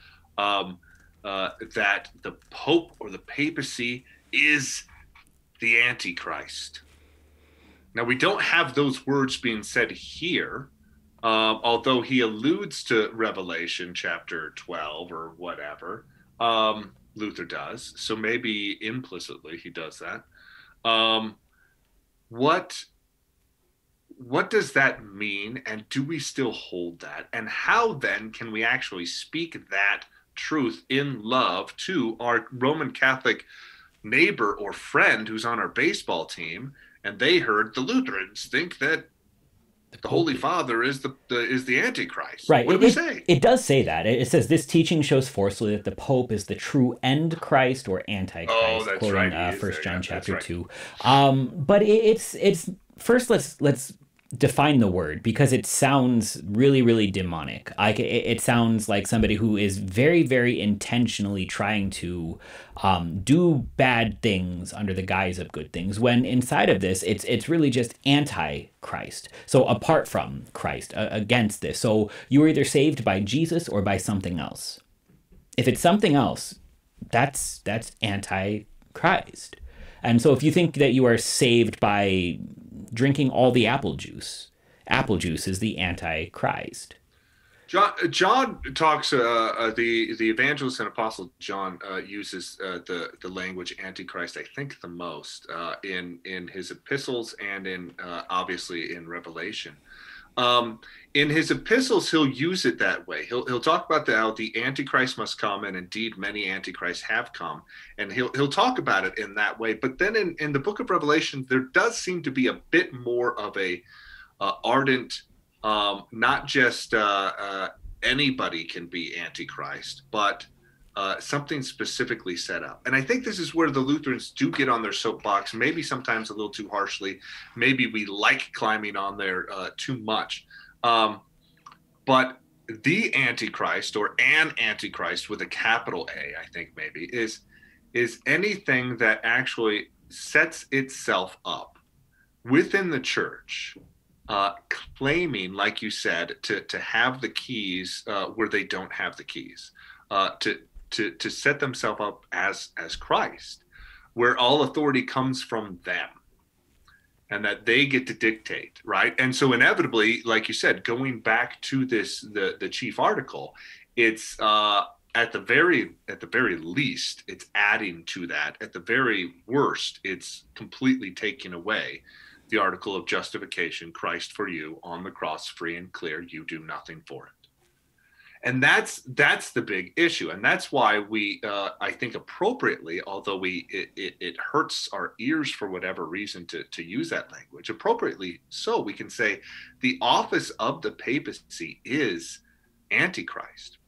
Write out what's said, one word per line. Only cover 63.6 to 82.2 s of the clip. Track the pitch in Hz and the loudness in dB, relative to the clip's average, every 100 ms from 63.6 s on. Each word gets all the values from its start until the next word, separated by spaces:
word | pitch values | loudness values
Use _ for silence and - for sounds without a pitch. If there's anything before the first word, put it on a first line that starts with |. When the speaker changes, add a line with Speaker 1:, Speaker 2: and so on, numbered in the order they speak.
| 113 - | 0 2
Speaker 2:
bad | 131 120 113 98 | 2 4 2 0
things | 117 95 90 87 90 | 0 2 0 -4 -8
under | - 101 | -6 -4
the | 92 | -4
guise | 95 95 95 90 | 0 0 0 -2
of | 82 | -6
good | 76 78 | -10 -10
things, | 85 92 101 | -6 -4 2
when | 120 120 127 | 4 4 4
inside | 127 123 160 196 | 2 2 4 4
of | 104 | 4
this, | 92 92 | 4 0
it's, | 90 107 | 0 0
it's | - 117 117 | 2 0 2
really | 165 147 | 4 4
just | 123 120 - 135 | 4 0 -2 2
anti-Christ. | 143 143 - 78 73 - _ - 67 50 - - - - | 2 2 -2 -4 -4 -10 _ -10 -10 -10 -12 -16 -18 2
So | 139 | 4
apart | - 110 - 160 - | 6 4 4 2 2
from | 98 71 69 - | -2 -4 -6 -12
Christ, | - 85 69 - | -8 -6 -6 -8
uh, | - 107 | -4 -4
against | 107 101 120 107 - | -2 4 4 4 0
this. | 78 - | -4 0
So | 120 107 104 - - | 2 4 2 -4 2
you're | 135 156 | 6 6
either | 143 135 | 6 4
saved | 147 147 143 - | 4 4 4 2
by | 95 | 2
Jesus | 101 131 160 170 170 | 2 0 2 0 0
or | 104 | 0
by | 98 98 | 2 0
something | - 104 92 87 | 0 -2 -2 -4
else. | 57 - - - _ _ _ _ _ - _ - | -6 -8 -12 -14 _ _ _ _ _ -20 _ 0
If | 123 | 2
it's | - | 4
something | 175 202 208 143 | 6 6 6 6
else, | 104 - - - - _ _ - - | 4 0 -8 -14 -20 _ _ -18 0
that's, | 117 139 - - - | 2 2 0 -6 -6
that's | - 110 - - | -4 -4 -6 -6
anti-Christ. | 110 98 98 95 98 104 - - - - 165 185 - - - - - - - - | -4 -4 -2 -2 -2 -2 -6 -20 -20 0 2 2 0 -14 -18 -18 -18 -18 -20 -6
And | - 117 | 4 6
so | 151 | 8
if | 135 | 6
you | 151 | 6
think | 185 170 - | 4 4 4
that | 139 | 4
you | 127 127 | 6 6
are | 113 | 4
saved | - - 131 117 107 101 | 2 2 6 6 6 4
by | 110 101 101 95 | 2 4 4 2